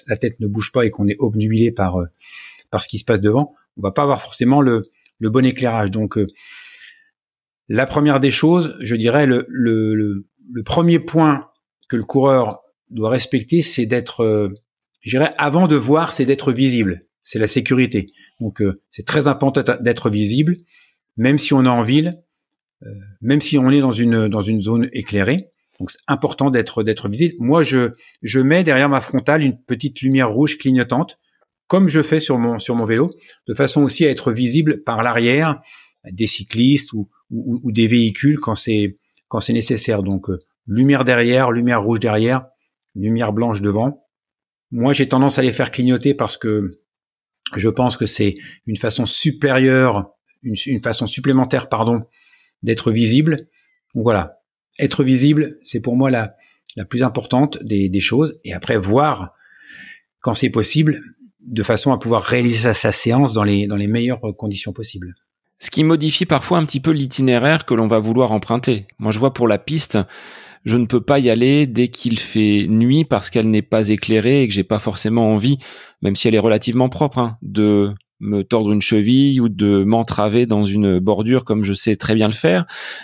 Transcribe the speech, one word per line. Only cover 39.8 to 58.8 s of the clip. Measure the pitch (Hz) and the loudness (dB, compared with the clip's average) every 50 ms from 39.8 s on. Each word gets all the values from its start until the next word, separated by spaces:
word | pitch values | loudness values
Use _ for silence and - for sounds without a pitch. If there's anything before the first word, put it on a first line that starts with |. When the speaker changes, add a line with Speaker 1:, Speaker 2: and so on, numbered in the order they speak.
| - - 110 101 | 0 -2 -2 -2
Speaker 1:
Donc, | 95 98 98 95 98 - | -2 -2 -4 -4 -4 -6
euh, | 92 87 _ _ _ _ _ | -8 -8 _ _ _ _ _
lumière | - 101 117 131 139 143 127 131 | -4 0 2 4 4 4 2 2
derrière, | 123 127 120 117 120 123 127 135 123 | 2 2 2 4 2 2 2 2 2
lumière | 117 120 120 123 120 113 | 0 0 0 2 0 0
rouge | 101 110 117 110 | 0 0 -2 0
derrière, | 117 113 107 107 110 120 127 131 127 - _ _ _ _ _ _ _ _ _ | 0 0 0 2 2 2 0 -2 -4 -8 _ _ _ _ _ _ _ _ _
lumière | 101 101 107 113 117 120 107 | -6 -2 -2 0 0 0 -2
blanche | 104 110 120 117 110 98 | 0 -2 -2 -2 -2 -2
devant. | 101 101 98 107 117 139 143 _ _ _ _ _ _ _ _ _ _ _ _ _ _ _ | -2 -2 0 0 -2 -2 -4 _ _ _ _ _ _ _ _ _ _ _ _ _ _ _
Moi, | 127 120 117 135 | -4 -2 0 0
j'ai | 143 139 135 - | 2 2 2 2
tendance | 131 131 135 143 139 - | 2 2 2 2 2 0
à | |
les | 131 127 | 0 0
faire | 110 - 127 - | 0 -2 -4 -4
clignoter | - - 123 127 127 123 131 143 139 | -2 -2 0 0 0 2 0 -2 0
parce | 139 117 104 - | 0 -4 -6 -6
que | - - 110 107 107 101 92 - _ _ _ _ _ _ _ _ _ _ _ _ _ _ - - | -6 -4 -4 -2 -2 -4 -6 -10 _ _ _ _ _ _ _ _ _ _ _ _ _ _ -12 -8
je | 101 98 113 | -2 -2 0
pense | 104 - 127 123 - | 0 2 0 0 0
que | - 120 | -2 -2
c'est | 104 - - 110 101 92 - - - - _ _ | -2 0 0 0 -2 -2 -6 -16 -20 -20 _ _
une | 117 107 | -10 -8
façon | - - 113 - - 120 | -6 -4 -4 -2 -2 -2
supérieure, | 101 - - - 156 147 - 147 139 131 131 131 131 131 131 131 127 104 101 95 - _ _ _ _ _ _ | 0 0 0 0 0 0 0 0 2 2 4 4 4 4 4 4 2 2 0 -4 -6 _ _ _ _ _ _
une, | - 123 107 - - | -10 -8 -6 -6 -4
une | 139 131 110 | -4 -4 -4
façon | - 123 110 - 120 | -2 -4 -4 -2 -2
supplémentaire, | 107 - - 127 135 135 131 131 127 - 131 - - | -4 -4 -2 0 2 2 2 2 2 -2 -4 -2 -4
pardon, | - 110 113 117 120 113 117 _ _ _ _ _ _ _ _ _ _ _ - | -2 0 0 0 0 -2 -4 _ _ _ _ _ _ _ _ _ _ _ -2
d'être | 113 113 110 - 117 | -2 -2 0 0 0
visible. | 110 113 117 107 117 139 156 165 151 - - _ _ _ _ _ _ _ _ _ _ | 0 2 2 4 4 2 2 2 0 -2 -6 _ _ _ _ _ _ _ _ _ _
Donc | 123 | -2
voilà, | 110 120 110 95 82 82 - _ _ _ _ _ _ _ _ - | 0 2 2 2 -2 -4 -10 _ _ _ _ _ _ _ _ -4
être | 143 135 - - 139 | -2 -2 0 0 2
visible, | 127 131 123 131 147 151 151 151 - - - | 2 4 4 4 4 2 2 0 -2 -8 -14
c'est | _ - - 117 | _ -8 -8 -6
pour | 113 131 120 | -4 -2 0
moi | 127 135 135 | 0 2 2
la, | 127 117 110 - - _ _ _ _ _ _ - - | 0 -2 -2 -6 -10 _ _ _ _ _ _ -18 -14
la | 110 98 | -14 -12
plus | - - 120 131 | -8 -4 -2 -2
importante | 123 113 120 113 - 127 127 147 143 - - | -2 -2 -6 -4 -2 0 0 0 0 -2 -10
des, | - 107 107 98 98 95 | -6 -2 0 0 0 0
des | 92 98 | 0 -2
choses. | 87 - 113 131 160 151 - - | -2 0 0 0 0 0 -4 -10
Et | _ 104 | _ -12
après, | 95 87 - - 120 | -12 -10 -4 -2 -2
voir | 107 | -2